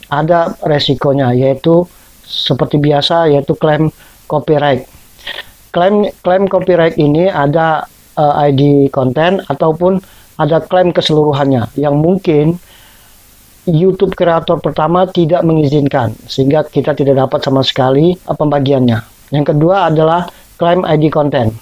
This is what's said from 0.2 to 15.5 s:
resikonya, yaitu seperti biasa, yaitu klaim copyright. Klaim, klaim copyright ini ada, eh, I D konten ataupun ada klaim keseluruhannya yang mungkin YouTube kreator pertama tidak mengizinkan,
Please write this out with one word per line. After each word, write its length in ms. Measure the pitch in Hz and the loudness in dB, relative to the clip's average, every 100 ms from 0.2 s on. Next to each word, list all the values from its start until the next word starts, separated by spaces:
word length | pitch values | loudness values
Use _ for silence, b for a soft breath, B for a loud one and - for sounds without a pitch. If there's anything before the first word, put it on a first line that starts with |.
| 156 170 170 - | 0 0 0 -4
resikonya, 720 | 160 165 - 131 147 139 127 123 | -4 -2 -2 -2 0 0 0 0
yaitu 480 | 135 135 165 170 175 b b b | 0 0 2 2 0 b b b
seperti 560 | - - - 135 156 151 | -14 -8 -4 -2 -2 0
biasa, 480 | 147 143 139 170 165 | 0 0 0 0 2
yaitu 260 | 143 139 156 | 0 0 -2
klaim 320 | 160 151 156 B B B - | 0 0 -2 B B B -8
copyright. 600 | 151 143 147 143 127 - - - - B B B B - 175 | -6 -2 0 0 -2 -6 -20 -20 -20 B B B B -8 -2
Klaim, 320 | 180 208 202 - | 2 2 -2 -4
klaim 240 | 180 185 196 | -2 0 0
copyright 480 | 185 180 175 165 160 | 0 0 0 0 0
ini 320 | 147 151 185 | 0 2 0
ada, 580 | 180 143 160 160 151 - - - - | 0 0 0 0 -2 -6 -16 -10 -2
eh, 180 | 147 147 147 | 0 2 0
I 80 | 135 | 2
D 60 | 143 143 139 | 2 4 2
konten 560 | 139 131 131 165 190 - | 0 -2 0 0 -2 -4
ataupun 540 | 139 160 160 180 190 B B B - | -2 -2 0 0 -2 B B B -6
ada 240 | 151 160 | -2 -2
klaim 320 | - 180 180 165 | 0 0 0 0
keseluruhannya 800 | 156 151 151 139 139 131 107 - | 0 2 2 0 0 0 -2 -4
yang 240 | 147 143 | -2 0
mungkin 560 | 160 190 185 147 151 175 B B B B B B - - - - - | 0 0 0 2 2 -2 B B B B B B -20 -20 -20 -8 -2
YouTube 480 | 156 185 185 190 - | 0 0 0 -4 0
kreator 480 | 175 165 - 160 | 0 0 0 -2
pertama 400 | 160 147 156 175 185 | -2 -2 0 0 0
tidak 320 | 180 160 175 | 0 0 2
mengizinkan, 720 | 165 | 2